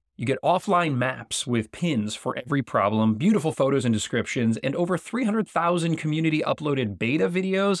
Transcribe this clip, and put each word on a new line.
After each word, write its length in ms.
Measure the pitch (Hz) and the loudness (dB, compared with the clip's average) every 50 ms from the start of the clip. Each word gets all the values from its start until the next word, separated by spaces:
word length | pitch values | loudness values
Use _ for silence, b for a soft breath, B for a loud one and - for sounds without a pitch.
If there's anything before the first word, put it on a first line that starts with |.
| _ _ _ | _ _ _
You 100 | - 120 | -6 -2
get 120 | 127 131 - - | -2 -2 0 0
offline 520 | 147 175 185 - 208 185 175 170 160 135 | 0 0 0 2 2 2 2 2 2 0
maps 500 | 123 123 131 127 113 104 - - - - | 0 0 -2 -4 -6 -8 -8 -8 -6 -4
with 260 | 127 120 117 110 - | 0 0 0 0 -2
pins 420 | - - 175 170 143 110 104 107 - | -4 -4 -2 0 0 0 -2 -2 -6
for 220 | - - 131 - | -6 -6 -6 -6
every 240 | 127 - - 143 143 | -6 -4 -2 -2 -2
problem, 540 | - - - 113 98 104 107 110 110 110 107 | -2 0 2 2 2 4 4 4 4 2 2
beautiful 360 | 107 151 208 214 185 143 156 | 2 4 4 4 4 2 0
photos 360 | - - 135 135 139 135 117 | 0 2 2 2 2 2 2
and 80 | 120 113 | 2 0
descriptions, 640 | 104 - - - 117 107 - - 143 117 113 110 - | 0 -2 -2 -2 -4 -2 -2 -2 0 0 0 0 0
and 180 | - 135 143 | -2 -4 -2
over 220 | 170 175 175 180 165 | -2 0 0 -2 -4
three 260 | - - - 247 262 | -4 -6 -4 -2 -2
hundred 240 | 202 208 220 - - | 0 0 0 -2 -2
thousand 480 | - 165 170 170 180 175 160 170 160 | -2 0 0 2 2 0 0 0 -2
community 460 | - - 156 151 160 160 160 156 151 165 | -2 -2 -2 0 0 0 0 0 0 0
uploaded 520 | - 135 - 151 147 143 135 123 104 95 - | 0 -2 -2 -2 -2 0 0 -2 -2 -2 -2
beta 320 | 113 117 139 165 190 190 | -2 0 0 2 0 0
videos. 500 | 175 185 190 190 190 190 196 202 196 175 | 0 0 -2 0 0 0 2 2 0 0